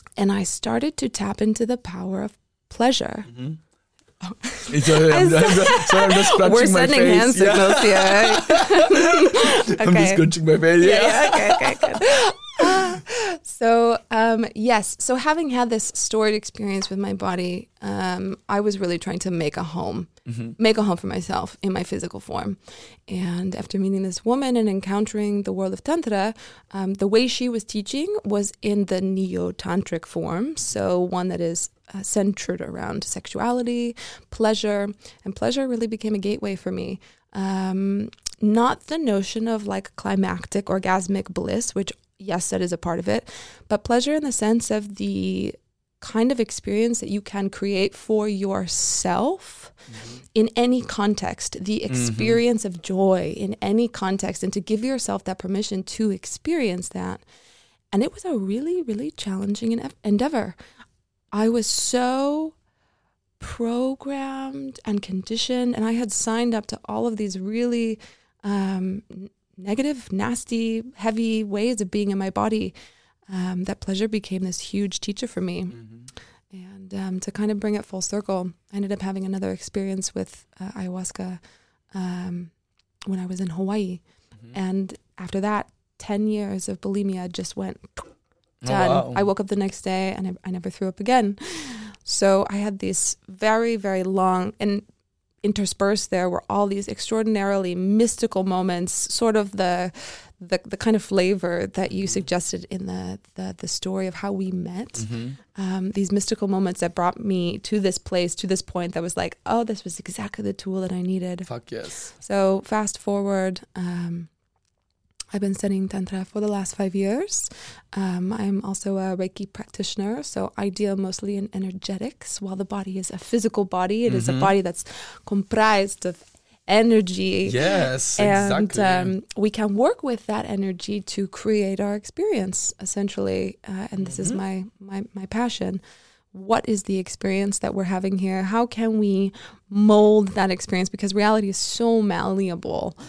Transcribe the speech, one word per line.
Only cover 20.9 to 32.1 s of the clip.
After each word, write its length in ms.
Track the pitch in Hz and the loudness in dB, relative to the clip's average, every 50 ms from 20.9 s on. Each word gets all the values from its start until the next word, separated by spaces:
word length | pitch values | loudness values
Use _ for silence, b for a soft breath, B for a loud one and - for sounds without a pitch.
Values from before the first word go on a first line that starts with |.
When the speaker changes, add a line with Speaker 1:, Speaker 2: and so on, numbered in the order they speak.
| 175 | 0
Speaker 1:
for 100 | - - | -2 -4
myself 500 | 190 - 190 170 - 190 180 180 - - - - | -6 -6 -6 -6 -4 -4 -4 -4 -6 -8 -6 -4
in 100 | 196 185 | -4 -2
my 120 | 185 180 | -4 -4
physical 340 | - - 190 175 175 - 196 | -4 -6 -6 -6 -8 -10 -12
form. 380 | - - - - - 208 190 - B B B B B B B B B | -12 -8 -8 -6 -6 -6 -8 -10 B B B B B B B B B
And 480 | - 196 185 190 175 175 175 185 190 180 | -8 -6 -4 -4 -2 -4 -4 -4 -6 -6
after 240 | - - - - 196 | -8 -8 -6 -4 -2
meeting 240 | 190 190 196 190 190 | 0 0 0 -2 -2
this 220 | 190 180 - - | -4 -6 -4 -2
woman 320 | 226 247 277 277 262 247 | 0 0 0 2 2 2
and 120 | 233 220 214 | 2 2 2
encountering 760 | 190 196 - 190 196 208 214 - - 208 208 208 202 202 196 | 0 -2 -2 -2 0 0 0 -2 -2 -4 -2 -2 -2 -2 -2
the 80 | 196 190 | -4 -4
world 200 | 185 190 185 190 | -4 -4 -4 -4
of 120 | - - | -6 -2
Tantra, 500 | - 320 339 320 226 214 196 190 220 226 B B B B B B B - | -2 0 0 0 0 0 0 0 -2 -4 B B B B B B B -8
um, 220 | 196 190 190 196 | -6 -4 -2 -2
the 120 | 196 196 | 0 2
way 220 | 202 208 226 254 247 | 4 4 4 4 4
she 200 | - - 254 247 | 0 -2 -2 -2
was 140 | 233 220 - | -2 -4 -4
teaching 500 | - - 214 202 - - 277 311 392 415 427 - | -6 -6 -6 -6 -4 -4 -4 -2 -2 -4 -4 -2
was 280 | 202 208 202 202 202 - - | -2 0 0 0 -2 -6 -4
in 260 | - 214 208 208 202 | -2 0 2 2 2
the 140 | 190 190 185 | 0 0 0
neo-tantric 1040 | 190 190 190 190 190 180 185 180 175 180 185 - - 185 175 196 190 - 175 165 - | 0 0 0 0 -2 -2 -2 -4 -4 -4 -6 -6 -4 -2 -2 -2 -2 -2 -4 -6 -6
form. 520 | - - 170 165 - 165 175 233 302 311 | -6 -6 -6 -4 -4 -4 -4 -4 -4 -6
So 420 | - - - - 208 196 190 180 180 | -6 -6 -4 -2 -2 0 2 2 2
one 300 | 180 180 185 180 180 185 | 0 0 -2 -2 -2 -2
that 120 | 175 175 | -2 -2
is, 300 | 170 165 170 175 - - _ _ _ - - | -2 -2 -2 -4 -6 -8 _ _ _ -14 -12
uh, 80 | 190 196 | -10 -6
centered 580 | - | -2